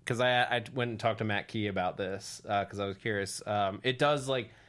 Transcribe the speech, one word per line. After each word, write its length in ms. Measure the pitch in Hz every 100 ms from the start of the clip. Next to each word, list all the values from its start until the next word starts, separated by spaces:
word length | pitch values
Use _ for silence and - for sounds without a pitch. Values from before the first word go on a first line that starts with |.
'cause 160 | - 117
I, 220 | 127 123
I 220 | 123 120 104
went 160 | 127 120
and 100 | 110
talked 180 | 117 107
to 60 |
Matt 240 | 110 101 -
Key 180 | 113 104
about 280 | 95 90 -
this, 460 | 95 98 - - -
uh, 200 | 101 98
'cause 120 | 98
I 60 |
was 140 | 98 95
curious. 440 | 113 101 95 - 104
Um, 340 | 104 98 98
it 160 | 131 123
does, 300 | 147 147 131
like, 220 | 131 107 -